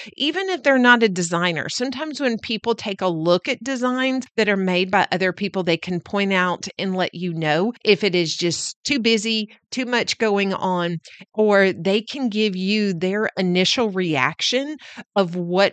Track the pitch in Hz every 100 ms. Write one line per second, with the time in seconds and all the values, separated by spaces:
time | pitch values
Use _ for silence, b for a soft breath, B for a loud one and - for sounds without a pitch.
0 | B - 285 339 381 349 285 262 247 240
1 | 220 180 170 170 175 160 - - 254 247
2 | 311 269 269 220 - 220 233 226 226 196
3 | 190 165 165 180 - - 254 262 247 254
4 | 262 262 - - 214 196 185 180 185 196
5 | - 175 185 170 202 196 180 165 - 180
6 | - 202 196 190 180 175 - - 190 185
7 | 175 175 180 165 156 151 208 240 - 202
8 | 202 175 160 - 175 160 - - - 285
9 | 226 226 220 220 214 B - - 247 240
10 | - - 220 202 196 190 190 180 170 170
11 | B B B - 214 202 190 - 175 208
12 | 220 294 247 208 214 185 190 214 208 170
13 | 185 202 214 - 185 180 180 - 226 185
14 | 180 143 131 160 - 247 285 311 B B
15 | - 208 180 180 175 180 196